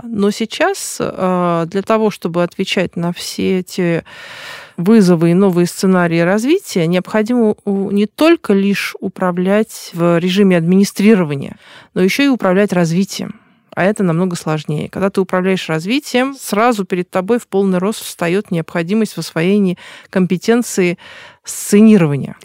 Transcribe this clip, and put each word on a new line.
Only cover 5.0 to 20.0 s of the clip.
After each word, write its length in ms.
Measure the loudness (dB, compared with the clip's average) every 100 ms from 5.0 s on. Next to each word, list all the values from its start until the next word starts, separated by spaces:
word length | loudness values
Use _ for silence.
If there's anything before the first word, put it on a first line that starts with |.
| 6 4 4
и 20 |
новые 340 | 4 2 2 0
сценарии 520 | 0 2 2 2 2
развития, 680 | 0 0 0 0 -2 -2 0
необходимо 680 | 0 0 -2 0 0 0 0 -4
у-, 260 | -4 -2
не 140 | 0 -2
только 480 | 2 4 4 2
лишь 420 | 0 2 -2 -4 -8
управлять 880 | -10 -4 -2 0 0 2 0 -6 -12
в 240 | -2 2 2
режиме 360 | 0 2 4 4
администрирования, 1000 | 4 2 2 2 4 4 2 -4 -8 -14 -20 -20 -10
но 80 | 0
еще 220 | 0 2
и 40 | 0
управлять 420 | 2 2 2 2
развитием. 680 | 2 0 0 -2 -4 -10 -12 _ _ _ -2
А 80 |
это 200 | -2 0
намного 320 | 0 0 -2 -4
сложнее. 540 | -4 -6 -4 -6 -6
Когда 200 | -4 -4
ты 120 | -2
управляешь 480 | -2 -2 0 -2 -4
развитием, 680 | -6 -2 -4 -2 -2 -2 -6
сразу 460 | -4 0 2 0 -2
перед 240 | -4 -4
тобой 280 | -4 -2 -2
в 80 | -2
полный 300 | -2 0 0
рост 240 | -2 -6
встает 480 | -10 -6 -2 -2 -2
необходимость 640 | -6 -4 -4 -2 -2 -2
в 60 | -6
освоении 580 | -8 -2 0 2 0 -2 -10 -20